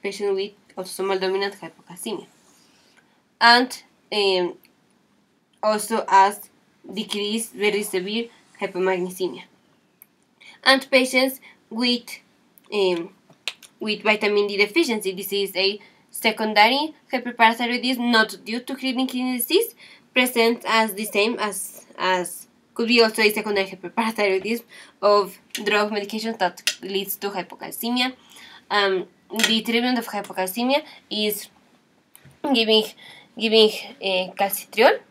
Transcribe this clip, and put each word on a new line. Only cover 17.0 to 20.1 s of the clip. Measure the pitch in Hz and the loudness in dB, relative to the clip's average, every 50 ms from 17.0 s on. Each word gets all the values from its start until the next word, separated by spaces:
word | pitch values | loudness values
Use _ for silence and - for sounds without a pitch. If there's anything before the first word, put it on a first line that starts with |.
| _ _ | _ _
hyperparathyroidism, | - 254 240 240 233 - 233 226 233 233 254 233 240 247 - 247 262 233 240 240 | -6 -6 -6 -6 0 4 4 4 4 2 -2 -4 -4 -2 -2 -2 -2 -2 0 2
not | 240 220 220 220 - 180 - | 4 4 4 2 0 -12 -10
due | 202 220 247 | -8 -8 -8
to | 247 - 277 | -6 -8 -10
chronic | 262 - 262 254 240 262 254 | -6 -4 -4 -2 -2 -2 -2
kidney | 254 247 247 254 254 247 | -2 -4 -4 -4 -4 -4
disease, | 233 - 311 381 466 - - _ - - - - _ _ | -4 2 2 2 2 2 -6 _ -20 -20 -20 -20 _ _